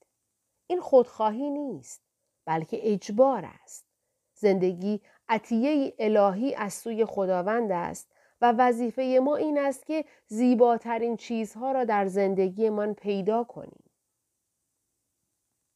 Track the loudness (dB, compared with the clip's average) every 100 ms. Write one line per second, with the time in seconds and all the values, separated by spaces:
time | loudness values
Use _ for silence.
0 | _ _ _ _ _ _ -6 -6 4 4
1 | 4 0 -2 -2 -4 -6 -6 -10 -14 -20
2 | _ _ _ _ -6 -4 -4 -4 -2 -2
3 | 0 2 4 2 -6 -16 -20 -20 -20 _
4 | _ _ _ _ 2 2 0 -2 -4 -6
5 | _ _ -4 -4 0 0 2 0 -2 -2
6 | 0 4 2 2 -4 -4 -8 -8 -6 -2
7 | -2 -2 -2 0 0 -2 -2 -2 -6 -10
8 | -16 _ _ 0 2 4 4 2 -2 -2
9 | 2 2 2 0 0 0 -2 -4 -6 -6
10 | -6 _ -10 0 4 6 6 4 -2 -4
11 | -4 -6 -6 -6 -6 -6 -4 -2 0 0
12 | 0 0 0 2 0 0 -2 0 -4 -4
13 | -4 -4 0 -2 -4 -10 -18 -20 _ _
14 | _ _ _ _ _ _ _ _ _ _
15 | _ _ _ _ _ _ _